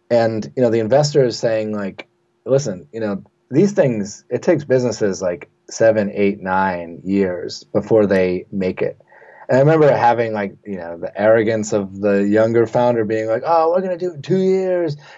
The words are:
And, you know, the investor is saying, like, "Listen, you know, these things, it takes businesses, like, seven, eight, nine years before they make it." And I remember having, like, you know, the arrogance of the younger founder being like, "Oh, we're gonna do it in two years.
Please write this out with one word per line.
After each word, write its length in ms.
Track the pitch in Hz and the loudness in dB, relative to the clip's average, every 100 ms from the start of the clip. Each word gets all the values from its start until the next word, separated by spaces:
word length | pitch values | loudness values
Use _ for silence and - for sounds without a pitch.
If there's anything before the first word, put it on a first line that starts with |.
| - | -2
And, 420 | 117 113 110 104 | 0 0 -2 -6
you 80 | - | -2
know, 80 | 120 | 0
the 100 | 113 | 0
investor 440 | 110 131 147 147 | 2 2 2 2
is 140 | 127 107 | 2 0
saying, 340 | 120 110 107 | -2 -2 -4
like, 340 | 104 98 92 - _ _ _ | -6 -8 -10 -18 _ _ _
"Listen, 420 | - 135 117 90 82 | -2 0 0 -8 -10
you 80 | 113 | -8
know, 220 | 110 95 - _ - | -6 -6 -10 _ -4
these 220 | 127 202 | 2 2
things, 520 | 202 147 110 101 - - | 2 2 0 -6 -10 -8
it 140 | 123 | -4
takes 220 | - 165 | 0 0
businesses, 580 | 147 127 123 107 107 87 | 2 0 0 -2 -2 -2
like, 260 | 92 87 - _ - | -4 -6 -10 _ -12
seven, 400 | - 113 107 101 | 0 2 4 0
eight, 300 | 98 101 - | 0 0 -2
nine 580 | 92 95 95 87 85 82 | -2 0 0 -4 -8 -12
years 600 | 92 98 95 87 - - | -2 0 0 -2 -8 -12
before 420 | - - - 113 101 | -6 -4 2 2 4
they 380 | 98 92 90 - | 2 0 -2 -6
make 320 | 101 92 95 | -4 -4 -2
it." 180 | - - _ _ - - - | -6 -8 _ _ -20 -14 -2
And 80 | 127 | 2
I 40 | |
remember 300 | 143 160 151 | 4 4 4
having, 380 | 113 117 117 113 | 4 2 2 0
like, 240 | 107 101 - 104 | -2 -6 -8 -12
you 100 | 95 | -10
know, 220 | 85 85 | -10 -10
the 180 | 90 - | -10 0
arrogance 540 | 104 113 107 113 104 | 4 4 4 0 -2
of 280 | 107 98 98 | -2 -4 -2
the 260 | 101 101 101 | 0 2 2
younger 400 | 107 113 117 113 | 2 4 2 2
founder 380 | 123 123 117 | 2 2 0
being 240 | 104 110 110 | -2 -2 -2
like, 160 | 113 156 | -2 0
"Oh, 240 | 165 160 | 2 2
we're 120 | 180 | 0
gonna 140 | 190 175 | -2 -4
do 140 | 180 | -6
it 60 | 156 | -8
in 60 | |
two 180 | 135 185 | -2 0
years. 560 | 190 190 185 180 165 147 - | 2 0 0 -2 -2 -6 -12